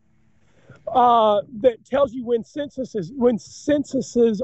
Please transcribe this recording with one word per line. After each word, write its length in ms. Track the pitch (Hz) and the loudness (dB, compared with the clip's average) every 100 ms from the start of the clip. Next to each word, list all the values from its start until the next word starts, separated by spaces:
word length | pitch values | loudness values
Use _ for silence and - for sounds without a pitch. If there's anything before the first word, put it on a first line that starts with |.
| _ _ _ _ _ _ _ - - | _ _ _ _ _ _ _ -18 -4
uh, 540 | 254 240 233 214 208 - 214 | 2 4 4 4 0 -4 0
that 240 | 247 220 | 0 0
tells 280 | - 262 269 | -6 -2 -2
you 100 | 254 | -4
when 180 | 233 240 | -4 -4
censuses, 720 | - 302 285 262 240 214 165 | -4 -10 -10 -10 -8 -8 -8
when 240 | 277 240 214 | 0 0 0
censuses 1040 | - - - 294 - 262 - 240 233 196 | -8 -10 -2 -2 -2 -6 -2 2 2 0